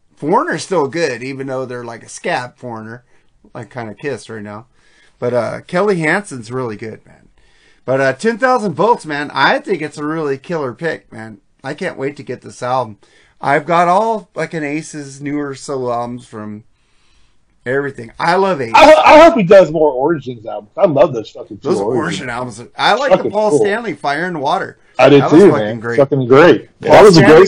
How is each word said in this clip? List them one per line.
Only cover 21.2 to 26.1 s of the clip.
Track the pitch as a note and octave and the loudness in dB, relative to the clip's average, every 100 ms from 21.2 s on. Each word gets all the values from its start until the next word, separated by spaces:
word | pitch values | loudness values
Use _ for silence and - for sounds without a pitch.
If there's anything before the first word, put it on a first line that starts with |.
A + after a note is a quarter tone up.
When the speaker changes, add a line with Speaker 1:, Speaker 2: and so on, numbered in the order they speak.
| G#2 | -10
Speaker 2:
fucking | B2+ A#2 G2+ | -14 -18 -10
two | C#3 | -6
Speaker 1:
Those | F3 | -4
Speaker 2:
Origins | G#2 A#2+ D#3+ D3+ | -4 -4 -4 -6
Speaker 1:
Origin | C3 | -8
albums. | A#2+ B2+ A2 A2+ - | -10 -10 -14 -16 -6
I | D3 G#3+ | -2 -2
like | C#4 | 0
Speaker 2:
Fucking | F3+ - | 0 0
Speaker 1:
the | |
Paul | G#3 G#3+ | -2 0
Speaker 2:
cool. | C#3+ | 0
Speaker 1:
Stanley | G3+ G#3+ A#3 | 0 -2 -6
Fire | D#3 D3 C#3+ F3+ | -8 -6 -4 -6
and | E3 | -6
Water. | C3 F3+ C3+ - _ - | -4 -4 -6 -14 _ 2
Speaker 2:
I | C3 | 6
did | C#3+ | 6
Speaker 1:
That | D3 | 6
was | D#3+ | 6
Speaker 2:
too, | G3 | 6
Speaker 1:
fucking | A2+ G#2 | 4 -2
Speaker 2:
man. | A#2 | -6
Speaker 1:
great. | A#2 A#2 | -4 0
Speaker 2:
Fucking | C#3 | 0